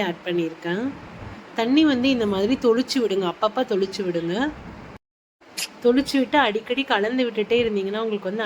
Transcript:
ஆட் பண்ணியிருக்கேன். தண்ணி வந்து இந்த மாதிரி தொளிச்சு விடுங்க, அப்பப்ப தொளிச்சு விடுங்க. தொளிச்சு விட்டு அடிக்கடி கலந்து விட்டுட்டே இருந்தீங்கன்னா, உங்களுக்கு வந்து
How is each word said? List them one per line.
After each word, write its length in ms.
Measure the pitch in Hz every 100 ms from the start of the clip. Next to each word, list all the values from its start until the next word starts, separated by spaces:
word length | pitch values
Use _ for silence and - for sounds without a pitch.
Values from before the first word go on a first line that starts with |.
| 185
ஆட் 160 | 170 185
பண்ணியிருக்கேன். 560 | 175 165 165 170 185 262 - - - - - - -
தண்ணி 240 | 226 285 311
வந்து 160 | 247 262 247
இந்த 120 | 208
மாதிரி 220 | 190 208 262 240
தொளிச்சு 320 | 226 247 269
விடுங்க, 220 | 214 190 180
அப்பப்ப 320 | - 214 214 247
தொளிச்சு 300 | 196 190 202 185
விடுங்க. 280 | 170 165 190 294 - - - - - _ _ _ _ - - - -
தொளிச்சு 320 | 240 254 277 277
விட்டு 180 | 254 302 240
அடிக்கடி 360 | 214 214 247 269
கலந்து 300 | 220 214 254 240
விட்டுட்டே 320 | 214 208 233
இருந்தீங்கன்னா, 400 | 226 208 190 214
உங்களுக்கு 280 | 226 208 190
வந்து 140 | 214